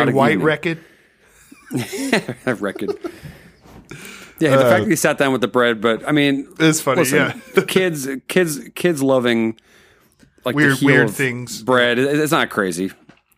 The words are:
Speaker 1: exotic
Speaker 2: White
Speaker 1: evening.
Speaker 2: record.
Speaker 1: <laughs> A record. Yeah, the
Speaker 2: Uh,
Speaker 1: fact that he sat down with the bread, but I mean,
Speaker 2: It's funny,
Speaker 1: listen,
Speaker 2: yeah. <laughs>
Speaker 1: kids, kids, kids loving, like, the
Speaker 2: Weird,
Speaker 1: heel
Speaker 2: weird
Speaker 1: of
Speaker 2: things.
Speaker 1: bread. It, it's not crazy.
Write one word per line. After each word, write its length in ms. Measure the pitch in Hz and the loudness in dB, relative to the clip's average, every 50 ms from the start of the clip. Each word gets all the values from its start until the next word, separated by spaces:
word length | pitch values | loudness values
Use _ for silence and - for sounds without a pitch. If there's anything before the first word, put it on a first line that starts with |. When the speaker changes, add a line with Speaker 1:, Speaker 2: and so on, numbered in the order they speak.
Speaker 1:
exotic 120 | 151 - - | 2 2 2
Speaker 2:
White 180 | 135 139 151 | 2 4 4
Speaker 1:
evening. 140 | 156 147 - | 2 2 0
Speaker 2:
record. 320 | 156 151 147 - 170 160 160 - _ _ _ _ _ _ _ _ _ _ _ _ _ - - - - | 0 0 0 -4 -6 -6 -8 -12 _ _ _ _ _ _ _ _ _ _ _ _ _ -20 -20 -18 -8
Speaker 1:
<laughs> 760 | - 131 113 - - 214 277 269 240 196 - - 120 - - | -6 -6 -6 -6 -8 -8 -4 -2 -2 -2 -2 -6 -14 -8 -4
A 80 | 143 117 | -4 -4
record. 360 | 95 101 98 92 - 104 98 - - - - - - - - - - - - _ _ _ - - - - _ - - - - - - - - - - | -4 -4 -8 -8 -8 -8 -8 -8 -10 -12 -16 -16 -16 -20 -20 -20 -20 -20 -20 _ _ _ -20 -20 -20 -20 _ -20 -20 -20 -20 -20 -20 -20 -20 -6 -2
Yeah, 100 | 165 147 135 | 0 2 4
the 100 | 135 131 | 4 4
Speaker 2:
Uh, 40 | 123 | 4
Speaker 1:
fact 140 | 113 110 104 | 4 4 2
that 60 | 110 | 0
he 60 | 170 | 0
sat 220 | 151 - 160 147 - | 0 2 0 0 2
down 140 | 143 135 | 0 0
with 80 | 131 123 | 0 0
the 80 | 120 107 | -2 0
bread, 320 | - 123 120 120 117 110 | 2 2 2 2 0 0
but 260 | 101 117 110 104 - 139 | 0 0 0 0 -2 0
I 40 | |
mean, 360 | 151 143 143 143 139 135 135 - - - | 0 2 2 2 0 -2 -4 -10 -4 0
Speaker 2:
It's 200 | 156 160 156 156 | 2 2 2 2
funny, 200 | - 143 127 175 | -2 0 0 2
Speaker 1:
listen, 180 | 160 127 139 151 135 123 120 - - - - | 0 2 2 0 0 0 -4 -10 -16 -2 -2
Speaker 2:
yeah. 60 | - | -2
<laughs> 40 | - | 0
Speaker 1:
kids, 400 | - - 196 190 180 160 147 127 135 135 127 - - | 2 0 0 0 0 -2 -4 -6 -8 -8 -10 -10 -2
kids, 320 | - 185 185 160 147 131 117 - _ | 0 0 0 0 -2 -10 -12 -16 _
kids 280 | - - 175 170 143 | -2 -2 -2 0 0
loving, 560 | 135 135 135 131 120 123 117 113 113 113 110 - _ _ _ _ _ _ _ _ _ _ _ _ - _ _ _ _ | 2 2 2 2 2 2 2 2 0 -2 -4 -8 _ _ _ _ _ _ _ _ _ _ _ _ -20 _ _ _ _
like, 100 | 127 123 | -4 0
the 80 | 143 | 2
Speaker 2:
Weird, 140 | 151 143 135 131 | 2 2 2 2
Speaker 1:
heel 80 | 143 | 2
Speaker 2:
weird 220 | 135 139 143 139 - | 4 4 4 2 2
Speaker 1:
of 80 | 196 | 0
Speaker 2:
things. 460 | - 139 127 120 123 123 117 - - | -2 -4 -4 -4 -6 -10 -12 -12 -10
Speaker 1:
bread. 360 | 110 120 127 123 120 123 120 120 | -2 0 2 2 2 2 2 0
It, 200 | 131 139 147 147 | 0 0 0 -2
it's 100 | 151 139 | 0 0
not 160 | 160 147 120 110 | 0 0 0 -2
crazy. 440 | - 110 101 92 85 82 95 92 - _ _ - - _ _ _ _ | -2 -2 -2 -2 -2 -4 -6 -6 -8 _ _ -20 -20 _ _ _ _